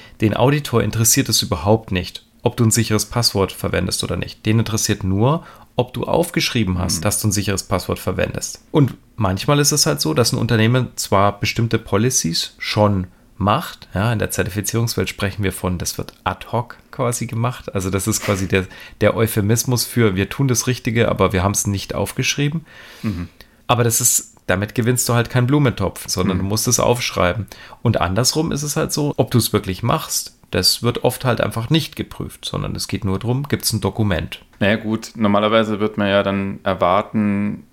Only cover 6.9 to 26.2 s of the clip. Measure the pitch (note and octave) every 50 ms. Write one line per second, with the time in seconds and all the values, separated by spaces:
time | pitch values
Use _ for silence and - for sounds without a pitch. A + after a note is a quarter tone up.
6.9 | F#2 E2+ D#2+ G#2 G#2 - - G#2+ F#2+ G#2 G2 G#2 G2 F#2+ - - - F2+ - -
7.9 | G2 - - - F#2 F#2 F2+ - - - - - - - _ _ - D#3+ C#3+ A2+
8.9 | - - _ _ _ - G#2 F#2+ F#2 G2 - - D3 C#3+ D3 C#3+ D#3 C#3+ - D#3+
9.9 | D3 C#3+ - D#3 D#3 D3+ A#2 - - A#2 A#2 A2+ B2 A2 A2 A2 B2 B2+ B2 A2+
10.9 | - - - - - G2 G2 G2+ G2+ - - G#2+ - - A#2 A2+ A#2 A#2 - -
11.9 | - G2 G#2+ C3 - - - D#2+ - - - - - - - - - A2 G#2 G#2
12.9 | G2+ F#2+ F2+ - - _ _ _ _ - F2+ G2+ G#2+ C#3+ F3 - - - - -
13.9 | - F#2 G2+ A#2 A#2+ G#2+ G#2 F#2+ - - F#2 F#2 F2+ G#2 F#2+ - - A2+ A#2 A2+
14.9 | - - F#2+ F#2 - - - G2 F#2 - G#2 F#2+ F2 - - F#2 F2+ E2 E2+ -
15.9 | - - - - - _ - F2+ F#2 - - - - A2+ A#2+ - - - - -
16.9 | - - C3+ A#2+ B2 - A#2+ A2+ - A2 A2+ A#2+ B2+ - - - - G2 F2+ F#2+
17.9 | F#2 G2 F#2 A2 G#2+ - - - G#2+ F#2 F#2+ F2+ - F#2+ F#2 - - - - -
18.9 | - - G#2+ G#2 - - A2+ A2 - A2+ G2+ G2+ A2+ A#2 - - B2 A2+ - -
19.9 | - B2 A#2 A2 F#2 F#2 G2 G2 - - C#3 C3+ B2 - - - B2+ - - B2+
20.9 | A2 A#2+ A2+ - - - G2 F#2 F2+ F#2 F2 G2+ G2+ - - G#2 G2+ F#2+ - -
21.9 | - - F#2+ - - - C3 - - - C#3+ D3 D3 E3 D3 - - - - -
22.9 | - - - A2+ G2+ F2 F2 F2 _ - - _ _ _ _ - B2 A#2 A#2+ A#2
23.9 | A2+ - A#2+ A2 - - - - _ _ _ - F#2 F#2 G2+ G#2+ - - A2 A#2
24.9 | B2 A#2+ - - A#2+ A#2+ A#2 A2+ - B2+ A#2+ B2 C#3 D3+ D3 B2 G2 - G2 F2
25.9 | - - - - B2+ G2